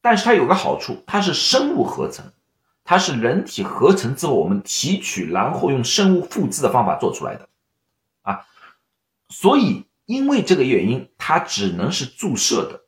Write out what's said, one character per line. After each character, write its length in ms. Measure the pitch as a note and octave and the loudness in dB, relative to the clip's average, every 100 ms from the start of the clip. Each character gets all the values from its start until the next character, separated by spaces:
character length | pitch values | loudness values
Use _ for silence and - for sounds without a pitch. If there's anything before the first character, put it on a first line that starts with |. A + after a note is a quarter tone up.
但 160 | A#3+ G#3+ | 4 2
是 80 | |
它 80 | A#3+ | 4
有 140 | G#3+ B2+ | 4 4
个 80 | |
好 240 | F#3+ - - | 2 0 -6
处， 240 | - - - | -6 -12 -4
它 140 | G3+ | -2
是 140 | F#3 | 0
生 400 | D3+ - B3+ C#4+ | 0 2 2 2
物 100 | D4+ | 0
合 240 | - - C2+ | -2 -2 -8
成， 240 | - - _ _ _ _ _ | -8 -18 _ _ _ _ _
它 120 | - F#3 | 0 2
是 220 | F#3+ B2+ | 2 0
人 240 | A#2 E3 | 0 0
体 200 | - - | -2 -8
合 280 | F2+ - C3+ | -8 2 4
成 220 | F#3+ A#2 | 4 0
之 120 | C#3 D#3+ | -4 0
后 80 | |
我 120 | A2+ D#2+ | 0 0
们 160 | G2 | -2
提 360 | - - C3 G3 | -2 -4 -2 -2
取， 300 | - - D#2+ | -4 -8 -4
然 220 | F#2 A#2 | -2 -2
后 180 | - D3 | 0 0
用 120 | C3+ | 0
生 340 | A#2+ - G3 F3+ | 0 2 4 4
物 80 | |
复 220 | F3+ - C3+ | 0 -4 -4
制 160 | - | 0
的 80 | B2+ | 0
方 160 | B2 G2 | 2 0
法 100 | D#2 | 0
做 160 | - | -2
出 120 | - | -4
来 100 | - | -8
的。 140 | - - _ _ _ _ _ _ _ | -10 -18 _ _ _ _ _ _ _
啊， 240 | - G2 - _ - _ _ _ _ _ _ | -10 -10 -12 _ -20 _ _ _ _ _ _
所 300 | - F#3 C#4+ | 0 4 4
以 260 | G3+ - - _ - | 2 -2 -8 _ -8
因 220 | B3+ C4+ | -2 0
为 120 | C#4 | 0
这 140 | - | 2
个 80 | F3 | 2
原 260 | B2+ A2 F#2+ | 4 2 2
因， 220 | B2 - _ | -2 -6 _
它 220 | - E3 | -2 -2
只 320 | - - G2 | 0 -4 -4
能 180 | E2+ G#2 | -2 -4
是 160 | F#3 B2+ | -4 -8
注 300 | _ G3+ A#2 | _ -4 -2
射 280 | - - - | 0 0 -4
的 100 | - | -10